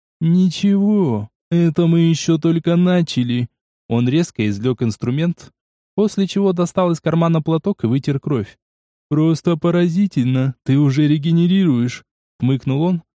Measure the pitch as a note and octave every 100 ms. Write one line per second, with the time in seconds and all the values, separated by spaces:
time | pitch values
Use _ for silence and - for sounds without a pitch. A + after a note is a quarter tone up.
0 | _ - E3 F3+ F#3 - G3+ G3 G3+ G#3
1 | E3 G#2+ G#2+ _ - E3+ E3+ D#3 E3+ E3+
2 | E3 D#3+ - E3 E3 E3 E3+ E3+ F3+ F3+
3 | E3 - B2 A#2+ A#2+ _ _ _ - A#2
4 | B2 D3 F3 - G#2+ G2+ B2 B2 A#2 -
5 | A#2+ C3+ E3+ E3+ - _ _ _ _ -
6 | G#3 - G3 G3 G3 F3 F3 - F3+ E3
7 | E3 E3 E3+ E3 D#3 E3 G3+ G3+ A2 C3
8 | C#3+ C#3 - C3+ G2+ - _ _ _ _
9 | - D3+ D#3+ D#3+ - D#3+ E3+ F3 F3 E3+
10 | G3+ - B2 C3 C3+ - - C3+ D3 C3+
11 | D3 D3+ D3+ E3+ E3+ F#3+ F3+ A#2+ B2 -
12 | - _ _ - B2 C3 - C3+ F3 F3
13 | -